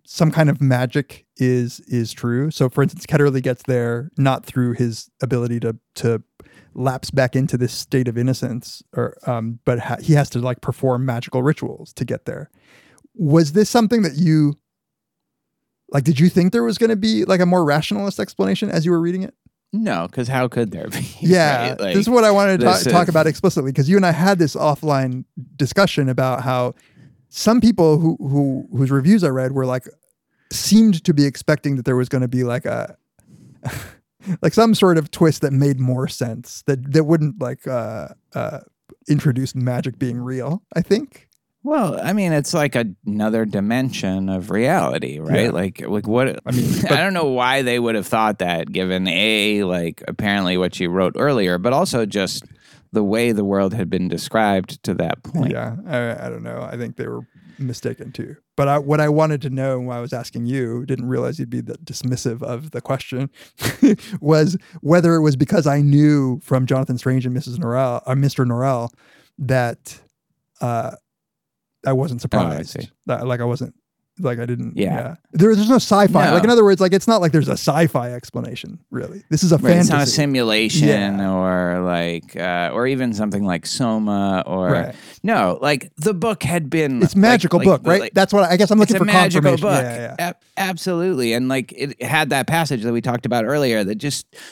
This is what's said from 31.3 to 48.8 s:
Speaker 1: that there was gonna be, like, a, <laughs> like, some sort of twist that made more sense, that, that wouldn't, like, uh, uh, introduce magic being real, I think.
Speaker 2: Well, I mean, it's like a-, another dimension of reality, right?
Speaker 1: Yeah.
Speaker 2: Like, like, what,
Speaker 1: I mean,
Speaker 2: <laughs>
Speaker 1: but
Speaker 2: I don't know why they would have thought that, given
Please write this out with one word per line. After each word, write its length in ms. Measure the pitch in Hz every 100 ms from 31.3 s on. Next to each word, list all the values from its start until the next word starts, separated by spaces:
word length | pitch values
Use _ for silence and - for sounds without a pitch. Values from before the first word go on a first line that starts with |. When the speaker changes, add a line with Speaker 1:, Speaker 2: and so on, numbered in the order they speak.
| - - 151 147 139
Speaker 1:
that 100 | 123
there 100 | 127
was 120 | 123
gonna 180 | 135 127
be, 160 | 127
like, 220 | 120 123 -
a, 300 | 113 - - _ _ _ - - -
<laughs> 60 | - - - - _ _ - 170
like, 120 | -
some 200 | - 226
sort 240 | 208 190 160
of 140 | 151
twist 300 | - 165 -
that 120 | 143
made 260 | 135 143 131
more 280 | 127 127 131
sense, 560 | - 120 117 - - -
that, 260 | 139 135
that 100 | 147
wouldn't, 360 | 151 165 151 -
like, 260 | 123 127 135
uh, 420 | 127 110 110 71 - _
uh, 260 | - 113 135 - _ _ - -
introduce 460 | 147 156 123 131 131
magic 440 | 123 123 131 110
being 180 | 127 120
real, 440 | 123 131 123 180 - -
I 60 |
think. 480 | 180 202 294 _ _ _ _ _
Speaker 2:
Well, 360 | - 302 180 -
I 140 | 117
mean, 180 | 208 185
it's 220 | 151 -
like 220 | 170 147 127
a-, 100 | 113 90 -
another 360 | 104 107 113
dimension 840 | 107 101 101 120 131 - 98 95 95
of 220 | 95 95
reality, 680 | 98 127 180 71 67 65 73
right? 260 | 80 - 113
Speaker 1:
Yeah. 40 |
Speaker 2:
Like, 300 | 82 95 -
like, 260 | 65 104 104
what, 320 | 117 131 73 -
Speaker 1:
I 60 |
mean, 200 | 127 120 -
Speaker 2:
<laughs> 40 |
Speaker 1:
but 80 | -
Speaker 2:
I 60 | 143
don't 160 | 190
know 120 | 180 156
why 380 | 127 123 135
they 160 | 123 120
would 160 | 117 110
have 100 | 92
thought 300 | 113 110 101
that, 320 | 87 85 76
given 360 | 92